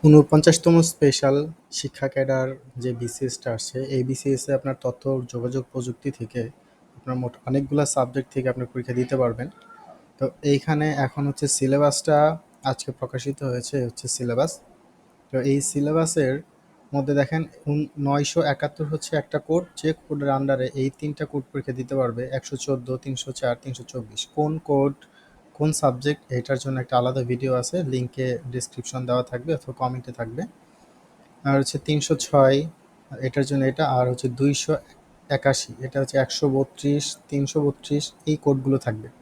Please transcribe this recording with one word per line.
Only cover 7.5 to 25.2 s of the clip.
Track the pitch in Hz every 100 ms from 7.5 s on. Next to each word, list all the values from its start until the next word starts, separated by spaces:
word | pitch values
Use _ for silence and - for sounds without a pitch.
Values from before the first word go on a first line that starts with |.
| 135 139 143 143
সাবজেক্ট | - 123 131 131
থেকে | 139 127
আপনি | 127
পরীক্ষা | 123 127 120
দিতে | 123 123 131
পারবেন। | 123 113 143 - - - - - _ _
তো | 180 -
এইখানে | 151 139 156 151 151
এখন | 143 131 - 143
হচ্ছে | 135 143
সিলেবাসটা | - 135 139 147 139 - 147 151 160 _ _
আজকে | 135 135 -
প্রকাশিত | 131 127 131 139 139
হয়েছে, | 139 123 120 143
এই |
হচ্ছে | 123 - 127
সিলেবাস। | - 120 117 156 - - _ _ _ _ _ _
তো | 131
এই | 135 139
সিলেবাসের | - 143 147 156 160 - 135 139 - _ _ _ _
মধ্যে | 139 135
দেখেন, | 143 135 160 160 - -
উন-, | 147 147 -
নয়শো | 139 143 143 -
একাত্তর | 143 139 147 -
হচ্ছে | 151 151 - 156
একটা | - 151
কোড, | - 165 175 -
যে | 156
কোডের | 156 _ 147 139
under-এ | 135 139 135 127
এই | 139 131 -
তিনটা | 151 147
কোড | 151 143 131
পরীক্ষা | 143 135
দিতে | 127 127
পারবে, | 135 123 117 127
একশো | 131 - 135
চোদ্দ, | - 131 123 131
তিনশো | 139 131 -
চার, | 127 123 120
তিনশো | 135 127
চব্বিশ। | 117 127 110 107 -
কোন | - 151 160
কোড, | - 139 139 139 - _